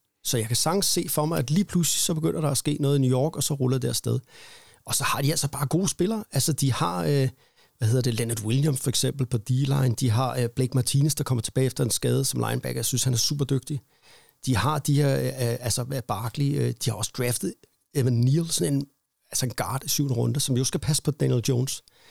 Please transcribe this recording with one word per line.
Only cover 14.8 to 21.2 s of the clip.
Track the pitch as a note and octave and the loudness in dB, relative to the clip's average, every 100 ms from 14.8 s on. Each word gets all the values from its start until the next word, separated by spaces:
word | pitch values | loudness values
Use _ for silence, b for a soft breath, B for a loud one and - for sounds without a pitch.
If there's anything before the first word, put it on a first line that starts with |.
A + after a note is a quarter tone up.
| D3 | 2
her, | C#3+ C#3+ C3+ | 2 4 2
øh, | B2+ C3 A#2+ A#2 | -2 -2 -2 -2
altså, | A#2+ - B2 | -2 -4 -4
øh, | C3+ | -6
Barkley. | - G2+ B2 - C#3+ C#3+ | -6 -6 -4 -2 -2 0
Øh, | A#2+ A#2+ | -2 -2
de | - | -4
har | G#2+ | -2
også | A2+ - | -4 -2
draftet | B2 A#2+ F3+ D3 _ _ _ | -2 -2 -4 -8 _ _ _
Evan | D3+ B2+ | 0 2
Neal, | A#2 B2 D3+ E3 | 4 4 2 0
sådan | - E3 | 0 0
en, | C#3 C#3+ _ _ _ - | 0 -2 _ _ _ -8
altså | - B2+ | -4 -4
en | |
guard | - G2 C3 | -4 -4 -4
i | - | -2
syvende | - C#3+ | -2 0
runde, | A#2+ A#2+ B2+ | 0 0 0
som | C#3 B2 | 0 0
jo | |
skal | C3 - | 0 -2
passe | - D#3 | 0 0
på | - | 0
Daniel | C#3+ | 0